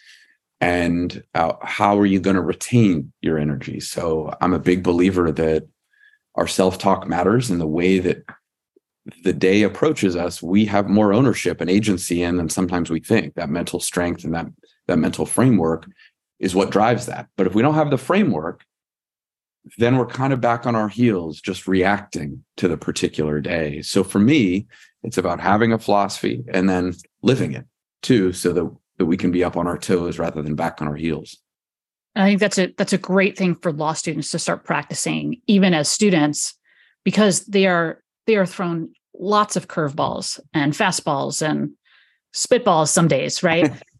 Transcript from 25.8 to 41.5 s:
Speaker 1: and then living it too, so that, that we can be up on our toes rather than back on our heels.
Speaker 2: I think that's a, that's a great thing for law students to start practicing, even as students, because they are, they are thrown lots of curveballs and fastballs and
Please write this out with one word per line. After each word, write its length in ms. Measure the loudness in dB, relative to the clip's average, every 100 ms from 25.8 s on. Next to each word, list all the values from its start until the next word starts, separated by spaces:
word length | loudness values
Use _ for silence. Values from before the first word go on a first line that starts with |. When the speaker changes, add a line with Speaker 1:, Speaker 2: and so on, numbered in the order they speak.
| 2 0 0 -4 -6 -6 -6
Speaker 1:
and 180 | -2 0
then 240 | 0 -2 -6 -16 _
living 320 | 0 0 0
it 120 | -6 -14 _ _ _
too, 320 | 0 2 2
so 200 | 0 -2
that, 220 | 0 -2 -8 _ -4
that 80 | 0
we 120 | 0
can 140 | 0
be 120 | 0
up 140 | 0 -2
on 100 | -4
our 100 | -4
toes 420 | -2 -2 -2 -4
rather 220 | -6 -6
than 140 | -6 -4
back 260 | -4 -4
on 60 | -8
our 80 | -4
heels. 420 | -4 -4 -8 -20 _ _ _ _ _ _ _ 0
Speaker 2:
I 120 | 2
think 120 | 4
that's 180 | 2 0
a, 160 | -2 -2
that's 160 | -2
a 40 | -2
great 400 | 0 2 2 0
thing 180 | -2 -2
for 160 | -4
law 220 | -4 -4
students 380 | -4 -6 -6 -6
to 80 | -6
start 240 | -4 -4
practicing, 800 | -2 -4 -4 -6 -4 -4 -4 -8 2
even 260 | 4 6
as 160 | 4 0
students, 640 | 2 4 4 2 0 -8 -10 _ _ _ _
because 420 | -2 2 4 2 0
they 200 | 2 2
are, 360 | 2 -2 -6 _ _ 0
they 100 | 2
are 100 | 2
thrown 440 | -2 -4 -4 -6 _ _
lots 420 | -10 0 2 2 -2
of 120 | -6
curveballs 720 | -4 -4 -2 -4 -4 -8 -12 -6
and 200 | -2 0
fastballs 680 | 0 0 0 -2 -2 -2 -4
and 300 | -2